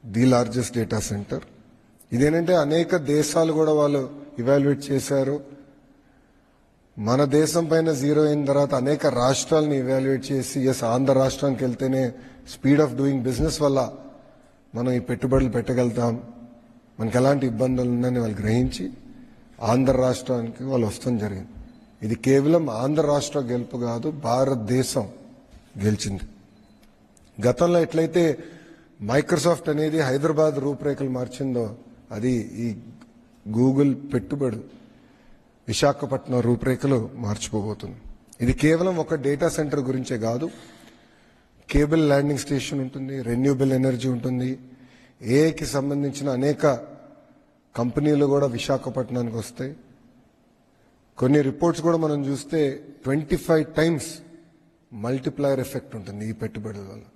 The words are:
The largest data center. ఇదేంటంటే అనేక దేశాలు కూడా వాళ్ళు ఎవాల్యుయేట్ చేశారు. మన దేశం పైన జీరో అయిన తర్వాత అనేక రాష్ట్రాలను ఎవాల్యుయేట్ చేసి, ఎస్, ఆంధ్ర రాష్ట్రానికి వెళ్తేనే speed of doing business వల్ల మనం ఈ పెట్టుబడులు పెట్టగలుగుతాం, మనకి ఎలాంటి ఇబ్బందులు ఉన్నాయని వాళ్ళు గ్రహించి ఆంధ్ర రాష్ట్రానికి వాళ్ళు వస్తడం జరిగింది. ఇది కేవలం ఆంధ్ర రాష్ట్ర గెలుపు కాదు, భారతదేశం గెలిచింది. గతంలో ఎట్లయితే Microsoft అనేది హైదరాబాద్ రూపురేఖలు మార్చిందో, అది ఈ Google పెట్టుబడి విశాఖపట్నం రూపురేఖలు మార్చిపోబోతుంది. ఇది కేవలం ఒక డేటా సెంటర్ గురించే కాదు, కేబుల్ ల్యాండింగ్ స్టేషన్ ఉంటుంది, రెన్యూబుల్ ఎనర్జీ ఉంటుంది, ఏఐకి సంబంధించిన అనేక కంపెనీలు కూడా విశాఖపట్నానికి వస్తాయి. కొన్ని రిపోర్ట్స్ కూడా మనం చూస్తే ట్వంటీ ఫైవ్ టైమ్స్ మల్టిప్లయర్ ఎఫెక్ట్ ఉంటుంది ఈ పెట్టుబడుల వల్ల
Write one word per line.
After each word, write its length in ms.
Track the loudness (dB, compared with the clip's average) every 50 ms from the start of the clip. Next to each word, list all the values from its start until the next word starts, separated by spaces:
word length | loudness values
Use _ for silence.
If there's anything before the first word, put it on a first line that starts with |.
| -14 -4
The 200 | 0 2 4 6
largest 460 | 6 4 2 0 -2 -4 -4 -2 -2 -4
data 360 | -2 -2 -2 -4 -4 -4 -6
center. 280 | -6 -6 -6 -8 -10 -10 -12 -20 -20 -20 -20 _ _ _ _ _ _ -14 _ 0
ఇదేంటంటే 420 | 2 2 4 2 2 2 4 4
అనేక 400 | 4 4 4 2 2 2 2 0
దేశాలు 580 | 0 0 2 2 2 2 2 2 2 2 2 2
కూడా 200 | 2 4 4 4
వాళ్ళు 480 | 4 4 4 2 0 -2 -4 -10 -14 -18 -16 -8 -4
ఎవాల్యుయేట్ 520 | 2 4 4 4 4 4 2 0 -2 -2
చేశారు. 520 | -2 -2 0 0 0 0 2 0 -2 -4 -8 -12 -20 -20 -20 -20 -20 _ _ _ _ _ _ _ _ _ _ _ _ _ _ _ _ _ _ _ _ _ _ _ _ -8
మన 240 | -2 0 2 2 2
దేశం 420 | 4 4 2 2 4 2 0 0
పైన 280 | 2 2 2 2 2 0
జీరో 300 | 0 2 2 4 4 4
అయిన 220 | 4 2 0 2
తర్వాత 280 | 2 2 2 2 2 2
అనేక 320 | 0 2 0 0 2 2
రాష్ట్రాలను 680 | 0 2 2 2 2 2 2 0 2 2 2 2 2 0
ఎవాల్యుయేట్ 580 | 0 0 0 0 0 2 0 0 -2 -2 -2
చేసి, 360 | -4 -4 -4 -2 -4 0 2 2
ఎస్, 160 | 0 2 0
ఆంధ్ర 300 | 0 0 2 2 4 4
రాష్ట్రానికి 500 | 4 4 2 0 0 -2 -2 0 0 -2
వెళ్తేనే 480 | -2 -2 -2 -2 -2 0 0 0 -2 -4 -8 -18 -20 -20 -20 -20 -20 -20
speed 300 | -2 4 4 6 6 4
of 120 | 2 2 0
doing 260 | 0 0 0 0 0
business 400 | -2 0 0 0 0 0 0 0
వల్ల 300 | 2 2 2 0 -2 -6 -14 -18 -20 -20 -20 -20 -20 -20 -20 _ -20 _ _ _ _ -6
మనం 160 | -4 -2 0
ఈ 80 | 0 -2
పెట్టుబడులు 500 | -2 -2 -6 -4 0 2 2 2 2 2
పెట్టగలుగుతాం, 760 | 0 -2 -2 0 0 0 0 0 0 0 0 0 -2 -4 -8 -14 -18 -20 -20 -20 -20 -20 -20 -20 -20 -20 _ _ _ -6
మనకి 180 | -6 0 2 4
ఎలాంటి 300 | 4 4 4 2 0 -2
ఇబ్బందులు 420 | 0 0 0 0 0 0 0 0
ఉన్నాయని 300 | 0 0 0 0 0 0
వాళ్ళు 180 | -2 -2 -4 -2
గ్రహించి 560 | 0 2 2 2 2 0 -2 -6 -8 -10 -10 -14 -20 -20 -20 -20 -20 -20 -20 -20 -20 -20 -16 -6
ఆంధ్ర 320 | -2 0 2 2 4 2 2
రాష్ట్రానికి 680 | 2 2 2 0 -2 -2 -4 -4 -4 -4 -6 -8 -10 -6
వాళ్ళు 240 | -2 0 0 0 0
వస్తడం 300 | -2 -4 -4 -2 -2 -2
జరిగింది. 300 | -2 -4 -6 -8 -10 -12 -16 -20 -20 -20 -20 -20 -20 -20 -18 _ -4
ఇది 120 | -4 -4
కేవలం 540 | -2 2 4 4 4 6 4 4 4 2 0
ఆంధ్ర 320 | -4 -2 -2 0 2 2
రాష్ట్ర 380 | 2 2 2 0 0 -2 -4 -4
గెలుపు 380 | -2 -2 -4 -4 -4 -6 -8 -6
కాదు, 340 | -4 -4 -4 -4 -4 -6
భారతదేశం 1000 | -6 -4 -2 0 2 2 2 2 0 -2 0 0 0 0 0 0 -2 -4 -4 -4 -10 -18 -20 -20 -20 -20 -20 _ -20 -20 -20 -18 -10 -2 0
గెలిచింది. 400 | 0 0 0 -2 -6 -6 -6 -8 -12 -14 -20 -20 _ -20 _ -20 _ -20 _ _ -20 _ _ _ _ _ _ _ -20 _ 0 0 0
గతంలో 320 | 2 4 2 4 4 2
ఎట్లయితే 580 | 2 2 2 0 0 2 2 2 2 2 0 -2 -8 -16 -18 -20 -20 -20 -20 -20 -20 _ _ _ -6
Microsoft 640 | 0 0 0 2 2 0 2 2 2 2 2 0 -2
అనేది 320 | -2 0 0 0 0 0
హైదరాబాద్ 540 | 0 0 0 0 0 0 2 4 2 2 2
రూపురేఖలు 540 | 0 -2 -4 -4 -2 -2 -4 -2 -2 -2 -4
మార్చిందో, 680 | -4 -4 -6 -8 -6 -6 -4 -2 -2 -2 -2 -4 -8 -12 -18 -20 -20 -20 -18 -12
అది 200 | -8 -4 0 0 0 0 -2 -4 -8
ఈ 200 | -6 -6 -6 -6 -6 -12 -18 -20 -20 -20 _ _ -20 _ _ _ _ _ -4
Google 600 | 0 2 2 4 4 4 2 2 2 -2 -6 -4 -4
పెట్టుబడి 440 | -4 -4 -4 -6 -4 -2 -4 -4 -6 -10 -14 -20 -20 -20 -20 -20 -20 -20 _ _ _ _ -20 -20 _ _ _ _ _ _ -6
విశాఖపట్నం 720 | -2 2 2 2 2 2 -4 -4 -4 -6 -4 -2 0 0
రూపురేఖలు 680 | 2 2 2 2 2 -2 -2 0 0 0 0 0 0 -4 -8
మార్చిపోబోతుంది. 840 | -8 -6 -6 -4 -6 -6 -6 -4 -4 -4 -4 -8 -8 -10 -14 -14 -14 -16 -18 -18 -18 _ _ -8 _
ఇది 120 | 0 0 0
కేవలం 440 | 4 4 4 4 4 2 0 0 0
ఒక 160 | -2 -2 -2
డేటా 360 | -2 0 -2 0 0 0 -2
సెంటర్ 300 | 0 0 -2 -2 -2 -2
గురించే 380 | -2 -2 -2 -4 -4 -4 -4 -2
కాదు, 340 | -2 -2 -2 -2 -4 -6 -8 -12 -20 -20 -20 -20 -20 -20 -20 _ _ _ _ _ _ _ _ _ _ _ _ _ _ -2
కేబుల్ 380 | 0 2 2 4 4 2 4 4
ల్యాండింగ్ 320 | 4 4 2 2 0 -2
స్టేషన్ 400 | -2 -2 -4 -4 -4 -4 -6 -6
ఉంటుంది, 420 | -6 -6 -6 -10 -10 -8 -8 -8
రెన్యూబుల్ 520 | -4 -4 -2 2 2 2 2 2 2 2 2
ఎనర్జీ 360 | 2 2 2 0 0 0 -2
ఉంటుంది, 500 | -2 -2 -2 -2 -2 -2 -2 -4 -4 -8 -12 -20 -20 -20 -20 -20 -20 -20 -20 _ _ _
ఏఐకి 440 | -4 0 2 4 4 4 2 -2 -8
సంబంధించిన 640 | -4 -2 -2 -2 -2 -2 -2 -2 -4 -4 -4 -4 -2
అనేక 380 | -2 0 2 0 0 2 2 2 2 2 -4 -14 -18 -20 -20 -20 -20 -20 _ _ _ _ _ _ _ _ _ _ _ -4
కంపెనీలు 480 | -4 -2 0 0 2 2 4 4 4
కూడా 200 | 4 4 2 2
విశాఖపట్నానికి 920 | 0 -2 -4 -2 -2 -2 -2 -2 -6 -6 -6 -6 -4 -4 -4 -4 -2 -4 -6
వస్తాయి. 380 | -8 -8 -8 -10 -10 -10 -10 -14 -20 -20 -20 _ _ _ _ _ _ _ _ _ _ _ _ _ _ _ _ _ _ _ _ _ _ _ _ -2
కొన్ని 240 | 2 4 4 4
రిపోర్ట్స్ 420 | 4 2 0 0 0 0 0 0 0
కూడా 140 | 0 2 2
మనం 280 | 0 0 -2 -2 -2
చూస్తే 460 | -4 -4 -6 -6 -4 0 0 0 0 -2 -6 -12 -18 -20 -10 -4
ట్వంటీ 320 | -2 -2 -2 0 -2 -4
ఫైవ్ 300 | -4 2 2 2 2 2 0 0
టైమ్స్ 460 | 0 2 2 2 0 -4 -8 -14 -16 -18 -20 -20 -20 -20 _ _ _ _ _ _ _ _ _ -14
మల్టిప్లయర్ 640 | -8 -4 -4 -4 -2 -4 -6 -4 -2 0 0 0 0
ఎఫెక్ట్ 360 | -2 -4 -6 -10 -10 -10 -14
ఉంటుంది 340 | -14 -12 -12 -10 -8 -8 -8
ఈ 20 |
పెట్టుబడుల 500 | -6 -6 -8 -8 -8 -8 -10 -10 -12 -12
వల్ల 200 | -14 -14 -16 -18 -20 -20 _